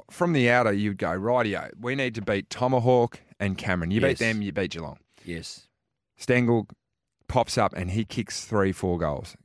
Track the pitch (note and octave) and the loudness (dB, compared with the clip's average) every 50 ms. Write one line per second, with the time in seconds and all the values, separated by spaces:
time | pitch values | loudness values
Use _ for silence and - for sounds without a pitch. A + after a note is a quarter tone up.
0 | - - - - F3 F3 E3 C#3 B2 A#2+ A#2+ B2 B2 A2 G2+ G2+ G#2 G#2 G2 F#2 | -6 -8 -4 -2 0 2 4 4 6 6 6 6 4 4 2 2 0 -2 -2 -2
1 | G#2 E2+ E2+ F#2+ G2 A2+ B2 B2 A#2 G#2+ G2 E2 - - - F2+ A2+ A#2+ C3+ C#3 | -2 -2 -2 -2 0 0 2 2 2 0 -2 -4 -6 -8 -12 -10 -6 -6 -4 -2
2 | C3+ B2 A2 A#2 G2 A2+ G#2 G2+ F#2 - - - B2 B2+ C3 B2 A#2 B2+ B2+ B2 | -4 -4 -4 -4 -2 -2 -2 -2 -2 -6 -4 -2 0 2 2 2 4 4 6 4
3 | A#2+ A#2 - - - _ _ - G2+ G2 F#2 - - G#2 F#2 F2+ E2 E2+ G2 A2+ | 4 2 -2 -8 -20 _ _ -4 -4 -2 -2 -2 -2 -2 -2 0 0 0 0 2
4 | B2 C3+ B2 - A#2 A2+ A2 G#2+ G#2 G2 D#2+ G2 F#2+ F#2 - E2+ E2 D2+ D2 - | 2 2 0 0 0 0 0 -2 -4 -4 -4 -4 -4 -4 -6 -8 -10 -12 -12 -16
5 | _ _ _ _ - E2+ E2+ E2 E2 - - - - _ _ _ _ _ _ _ | _ _ _ _ -14 -12 -10 -10 -10 -12 -16 -18 -20 _ _ _ _ _ _ _
6 | _ _ _ _ - - B2 B2 B2 A#2 A#2 A2+ G2+ - - - _ _ _ _ | _ _ _ _ -2 2 2 4 4 4 2 2 0 -4 -10 -20 _ _ _ _
7 | _ _ _ _ _ - - B2+ A#2 - - B2 G#2+ F#2 - - F#2 F2+ F2+ A2 | _ _ _ _ _ -2 0 0 0 0 0 0 0 0 0 -2 -4 -4 -2 -2
8 | A2 - - C3 G#2 - - - - - A2 G#2 F#2+ G2 F2+ - - F#2 F2 E2+ | -4 -4 -4 -6 -6 -6 -8 -12 -6 -2 2 2 2 2 2 0 0 -2 0 0
9 | E2 D2+ C#2+ C2 - - - - _ | 0 -2 -4 -4 -8 -12 -18 -20 _